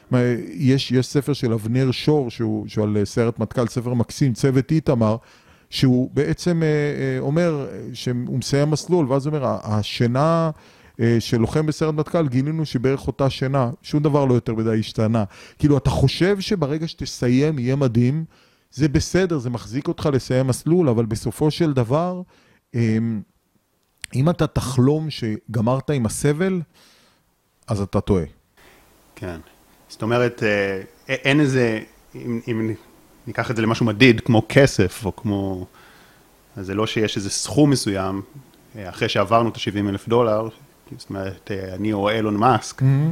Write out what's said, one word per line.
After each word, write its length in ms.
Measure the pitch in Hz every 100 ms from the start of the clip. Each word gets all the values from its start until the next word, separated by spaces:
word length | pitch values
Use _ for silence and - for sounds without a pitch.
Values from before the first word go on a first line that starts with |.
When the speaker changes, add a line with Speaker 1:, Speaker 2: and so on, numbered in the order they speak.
| -
Speaker 1:
מה, 80 | 127 123 117 -
יש, 380 | - 131 135 -
יש 160 | 123 123
ספר 260 | 143 139
של 200 | 139 123
אבנר 380 | 113 110 123 131
שור, 400 | - - 151 123
שהוא, 360 | - 110 107 107
שהוא 160 | 107
על, 140 | 107 104
אה, 80 | 101
סיירת 340 | 123 117 113
מטכ"ל, 280 | 107 - 117
ספר 260 | 131 120
מקסים, 400 | 123 107 - 143
צוות 380 | 110 139 131 123
איתמר, 440 | 160 156 123 110 113 - - _ _ _
שהוא 400 | - 135 123 131
בעצם, 500 | 135 151 160 175 170
אה, 40 | 156
אה, 520 | 151 147 135 135 131
אומר, 480 | 131 156 175 147 131
אה, 60 | 98 117
שהוא 440 | 123 127 123 131 131
מסיים 340 | - 139 147
מסלול, 400 | 151 - 175 127
ואז 140 | 139 139
הוא 100 | 151
אומר, 100 | 123
"ה-, 140 | 107
השינה, 880 | - 107 101 - 120 123 160 165 160 - - - - -
אה, 180 | 117 117
של 180 | - 120
לוחם 280 | 113 156 156
בסיירת 280 | 147 156
מטכ"ל, 340 | 151 151 170 151
גילינו 380 | 123 139 160 151
שבערך 420 | 135 127 135 -
אותה 220 | - 135
שינה, 400 | - 131 139 120 -
שום 220 | - 151
דבר 220 | 151 143 135
לא 80 |
יותר 200 | 123 - 113
מדי 240 | 113 110
השתנה." 440 | 107 - 110 113 101 - - -
כאילו, 180 | 151 139
אתה 120 | -
חושב 500 | - 135 - 175 202
שברגע 480 | - 196 139 156 160
שתסיים 720 | - 139 - 123 127 151 151
יהיה 160 | 120 139
מדהים, 500 | 135 113 123 151 160 _ _ _ _
זה 160 | - 151
בסדר, 500 | 156 - 175 185 156
זה 120 | 120
מחזיק 380 | 127 104 123 170
אותך 220 | 165 160
לסיים 340 | 135 - 127 131
מסלול, 420 | 120 151 175 151
אבל 160 | 113 113
בסופו 460 | 113 120 - 151
של 220 | 143 165
דבר, 480 | 131 113 147 180 180 180 _ _ _ _
אמ, 480 | 120 113 110 113 110 - _ _ _ _ _ _ _ - 120
אם 140 | 147
אתה 180 | - -
תחלום 600 | - - 127 127 156 156
שגמרת 800 | - 113 107 - 113 110 135 -
עם 160 | 143 107
הסבל, 560 | - 143 147 190 185 151 _ _ _ _ _ _ _ _ _ -
אז 140 | 104
אתה 200 | 98 101
טועה. 220 | - 95 76 - _ _ - _ _ _ _ -
Speaker 2:
כן. 240 | 98 82 - _ _ _ -
זאת 120 | -
אומרת, 420 | 110 120 123 120
אה, 380 | 110 104 98 95 98 - -
א-, 20 |
אין 280 | 131 139 143
איזה, 400 | 143 131 117 110 - _ _ 127
אם, 240 | 131 117 123
אם 260 | 110 110 104 - _ _ _ -
ניקח 240 | 110 113
את 40 | 113
זה 60 |
למשהו 240 | 110 117 117
מדיד, 360 | 104 127 113
כמו 240 | - 110 -
כסף, 560 | 135 139 - 92 - 95
או 100 | -
כמו... 500 | 110 101 98 92 90 - - - - _ _ _ _ 104
אז 100 | 95
זה 100 | 98
לא 120 | 110
שיש 300 | 117 107 110
איזה 120 | 98
סכום 400 | - - 98 147
מסוים, 520 | 135 107 98 95 98 95 139 - - _ 110
אה, 140 | 92
אחרי 200 | - 113
שעברנו 400 | 113 95 113 117
את 60 | -
השבעים 340 | - 101 101
אלף 180 | 98 -
דולר, 400 | 117 117 107 113 - - _ - -
זאת 120 | -
אומרת, 420 | 98 95 92 -
אה, 220 | 98 95 95
אני 180 | 107
או 160 | 101 101
אילון 280 | 113 107 104
מאסק, 440 | 120 110 - -
Speaker 1:
Mm-hmm. 40 | 131 139 160